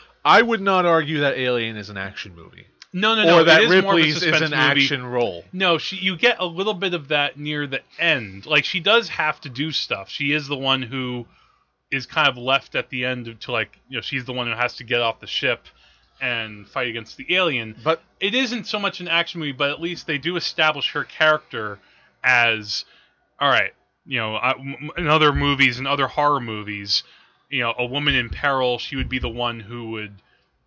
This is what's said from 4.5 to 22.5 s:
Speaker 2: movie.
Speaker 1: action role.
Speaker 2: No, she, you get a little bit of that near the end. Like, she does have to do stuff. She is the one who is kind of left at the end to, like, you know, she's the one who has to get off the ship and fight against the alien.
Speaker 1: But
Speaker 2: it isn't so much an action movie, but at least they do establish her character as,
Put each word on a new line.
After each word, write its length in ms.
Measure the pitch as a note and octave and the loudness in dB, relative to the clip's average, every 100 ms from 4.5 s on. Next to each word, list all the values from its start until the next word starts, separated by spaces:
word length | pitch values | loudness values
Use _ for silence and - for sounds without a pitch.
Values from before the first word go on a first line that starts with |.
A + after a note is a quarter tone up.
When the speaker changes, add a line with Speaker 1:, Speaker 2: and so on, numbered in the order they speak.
Speaker 2:
movie. 320 | C#3 C3 C#3 | 2 4 4
Speaker 1:
action 240 | C#3 C3+ B2 | 2 0 -2
role. 380 | B2 A2 E2+ - | 0 0 -2 -8
Speaker 2:
No, 260 | F#3 F#3 D#3+ | -2 0 0
she, 180 | - F#3+ | -2 -4
you 200 | F#3 F3 | -4 2
get 200 | A#3+ - | 2 2
a 40 | F3+ | -2
little 280 | E3 G#3 | -2 -4
bit 180 | F3+ F#3+ | -2 -4
of 160 | E3+ C#3 | -4 -2
that 300 | D3 C#3+ C#3+ | 0 0 -4
near 280 | D3 D3 C#3+ | -6 -4 -4
the 120 | C3+ - - | -6 -10 -2
end. 460 | E3+ C#3 G2+ G2 A#2 | 0 0 -2 -12 -2
Like, 180 | D3 | 0
she 160 | - F#3 | 0 -2
does 280 | F#3+ A#3 F3+ | 2 2 2
have 300 | - D#3 - | -2 -2 -4
to 60 | C#3+ | -8
do 220 | A#2+ D#3 | -6 -4
stuff. 380 | - - G2+ F#2+ | -4 -4 -6 -8
She 220 | - C#3+ | -6 -2
is 160 | D3+ C#3 | -2 -4
the 80 | C3+ | -4
one 260 | C3+ C3 | 0 0
who 420 | A#2 C3+ B2+ B2 A2+ _ _ _ _ _ _ | -2 -6 -6 -6 -10 _ _ _ _ _ _
is 140 | C#3 - | -8 -2
kind 220 | D#3+ C#3+ | 2 2
of 80 | B2 | 2
left 380 | B2+ C3+ - | 0 0 -2
at 160 | C3 - | -6 -6
the 140 | B2+ | -4
end 320 | B2+ B2+ A#2 A2+ | -4 -4 -8 -12
to, 100 | - | -6
like, 260 | A#2 G#2+ _ - | -4 -4 _ -12
you 80 | B2+ | -10
know, 40 | |
she's 240 | - C3 | -6 -6
the 80 | B2 | -4
one 160 | B2 A#2+ | -6 -4
who 60 | |
has 200 | A2+ B2 - | -2 -4 -4
to 80 | |
get 160 | A#2 A#2+ | -4 0
off 200 | A#2 - | 0 -2
the 80 | G#2+ | -6
ship 380 | - C3+ A#2 - _ _ _ _ - | -2 -2 -2 -8 _ _ _ _ -8
and 460 | B2+ A#2 A2 G#2 G2 | -6 -6 -8 -12 -10
fight 200 | C3+ B2 | -6 -4
against 280 | A2+ G#2+ - | -6 -10 -12
the 200 | C#3+ F#3 | -2 0
alien. 400 | F3 B2+ A2 A2 | 0 -2 -6 -4
Speaker 1:
But 200 | C3 E3 _ - | -2 -2 _ -6
Speaker 2:
it 160 | G3 | -2
isn't 320 | B3 A#3+ A#3 - | 0 -2 -4 -6
so 140 | G#3 | -4
much 200 | G3 - | -4 -6
an 60 | F3 | -2
action 300 | E3+ E3+ F3 | -2 -2 -6
movie, 140 | D3 | -6
but 180 | C3 C#3+ | -2 -2
at 100 | C#3+ | -2
least 280 | E3+ E3+ - | -6 -8 -6
they 100 | C#3+ | -4
do 160 | D#3 | -4
establish 560 | F3 - - D#3 D3 - | -4 -4 2 2 2 -2
her 120 | D3 | -4
character 760 | C3 - D#3 D3+ - A#2+ G#2+ G2+ _ _ _ _ | -6 2 4 4 0 -8 -8 -10 _ _ _ _
as, 600 | B2+ B2 A#2 | 2 4 4